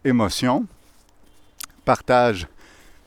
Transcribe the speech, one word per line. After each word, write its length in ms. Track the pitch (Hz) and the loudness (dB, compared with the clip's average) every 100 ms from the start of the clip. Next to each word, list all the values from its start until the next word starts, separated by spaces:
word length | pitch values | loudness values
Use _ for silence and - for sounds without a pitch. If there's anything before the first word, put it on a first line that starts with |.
émotion 600 | 135 123 104 - 127 170 220 - _ _ _ _ - _ _ _ - _ | -2 0 0 -2 -2 -2 -4 -12 _ _ _ _ -20 _ _ _ -20 _
partage 640 | - 117 - 123 120 95 85 - - - - - | -2 -2 2 2 2 0 -8 -16 -20 -20 -20 -20